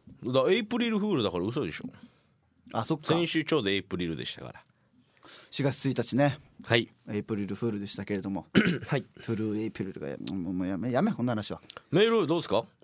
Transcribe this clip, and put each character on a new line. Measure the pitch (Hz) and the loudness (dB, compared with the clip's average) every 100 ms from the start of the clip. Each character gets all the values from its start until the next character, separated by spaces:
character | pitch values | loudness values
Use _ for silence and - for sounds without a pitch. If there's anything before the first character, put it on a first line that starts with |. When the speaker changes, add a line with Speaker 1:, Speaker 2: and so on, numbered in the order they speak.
| - - | -20 -10
Speaker 1:
だ、 | - 131 131 | 0 2 4
エ | 214 | 4
イ | |
プ | 214 233 | 2 0
リ | 240 | 2
ル | 214 | 2
フ | 208 | 2
ー | 160 | 2
ル | |
だ | 101 | 2
か | 87 | 2
ら | |
嘘 | 92 131 | 0 0
で | 95 | -2
し | - | -4
ょ。 | - - - _ _ _ _ _ - | -10 -14 -20 _ _ _ _ _ -6
Speaker 2:
あ、 | 110 | -4
そ | 113 | -2
っ | 156 | 0
か。 | 151 | 2
Speaker 1:
先 | 160 165 | 2 2
週 | 165 | 0
ち | 147 | 2
ょ | 156 | 2
う | |
ど | 98 | 2
エ | 98 | 0
イ | |
プ | - 90 | 0 -2
リ | 85 | -2
ル | |
で | 76 | -4
し | - - | -6 -10
た | |
か | - | -12
ら。 | - - _ _ _ _ _ - - - | -16 -20 _ _ _ _ _ -20 -20 -8
Speaker 2:
四 | - | 0
月 | 135 117 139 | 0 2 0
一 | 120 | 0
日 | 110 120 | 0 4
ね。 | 143 139 - - | 4 2 -8 -12
Speaker 1:
は | - 117 | 2 2
い。 | 110 _ - | 2 _ -6
Speaker 2:
エ | 104 | -4
イ | |
プ | 101 104 | -2 -2
リ | 101 | -4
ル | |
フ | 101 117 | -2 -2
ー | |
ル | 104 | -2
で | 101 | -6
し | - | -8
た | |
け | 98 | -4
れ | 104 | -4
ど | 98 | -2
も。 | 95 - - 208 | -4 0 2 2
Speaker 1:
<clears throat> | 156 - | 0 -2
は | 143 | -2
い。 | - - | -4 -8
Speaker 2:
ト | - | -4
ゥ | 107 | -2
ル | 110 | -2
ー | 104 | -2
エ | 110 | -4
イ | |
プ | - | -4
リ | 95 | -8
ル | |
と | - | -6
か | 71 | -8
や、 | 65 | -8
も | 53 95 87 | -6 -4 -2
う、 | |
も | 92 | -2
う | 92 | -2
や | 95 | -2
め、 | 117 | 0
や | 123 | 2
め、 | 220 | 2
こ | - | 0
ん | 123 | -2
な | |
話 | 110 101 | -2 -4
は。 | 82 - - - | -8 -12 -20 0
Speaker 1:
メ | - | 4
ー | 226 | 4
ル | 226 151 | 4 2
ど | 165 | 0
う | |
で | |
す | - | 2
か？ | 104 - _ | 0 0 _